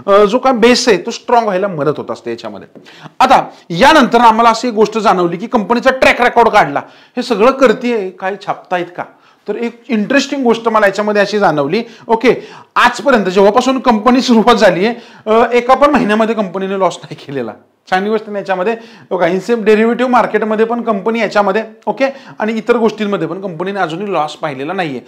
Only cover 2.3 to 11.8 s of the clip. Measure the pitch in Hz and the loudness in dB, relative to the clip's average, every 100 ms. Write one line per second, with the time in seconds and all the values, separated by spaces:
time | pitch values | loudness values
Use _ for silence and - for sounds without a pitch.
2.3 | 117 110 98 82 - - - - - 247 | -10 -10 -16 -20 -20 -20 -20 -12 -2 2
3.3 | 262 - - - 170 262 311 220 233 240 | 2 0 -12 -8 2 4 6 4 4 4
4.3 | 226 233 226 247 214 220 226 208 185 175 | 6 2 2 -2 0 0 0 0 0 0
5.3 | 175 226 247 185 240 262 262 285 233 240 | -4 -4 -4 0 0 0 2 2 2 2
6.3 | 240 226 202 160 139 - - _ - 247 | 4 4 4 2 -2 -8 -20 _ -10 -4
7.3 | 208 240 269 262 208 240 226 185 185 190 | 2 2 4 2 2 -2 -4 -6 -8 -8
8.3 | 196 - 143 - 180 170 - - _ _ | -8 -8 -10 -6 -6 -6 -10 -14 _ _
9.3 | _ - 208 233 226 - 220 208 269 269 | _ -10 -6 -8 -10 -4 -4 0 -2 -2
10.3 | 285 233 226 226 220 202 196 208 208 196 | -2 0 0 0 2 0 0 -2 0 0
11.3 | 208 190 151 139 214 | 0 0 0 -2 -4